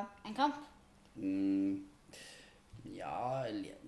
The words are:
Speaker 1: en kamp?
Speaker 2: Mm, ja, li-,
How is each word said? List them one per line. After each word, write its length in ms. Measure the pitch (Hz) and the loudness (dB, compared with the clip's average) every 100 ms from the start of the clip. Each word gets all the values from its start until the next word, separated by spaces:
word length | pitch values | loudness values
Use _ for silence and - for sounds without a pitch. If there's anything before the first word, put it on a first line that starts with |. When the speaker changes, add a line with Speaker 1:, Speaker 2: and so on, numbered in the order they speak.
| 202 - 208 | -2 -6 -6
Speaker 1:
en 80 | 220 | 4
kamp? 220 | 294 285 - - - - - - | 4 4 -8 -18 -20 -20 -18 -4
Speaker 2:
Mm, 680 | 95 95 98 98 98 98 98 - - - - - - - - - - - | 0 2 4 6 4 2 -4 -18 -20 -18 -16 -18 -20 -20 -20 -16 -12 -10
ja, 480 | 82 82 120 135 123 | -6 -2 -2 0 -2
li-, 240 | 104 92 - | -2 -6 -10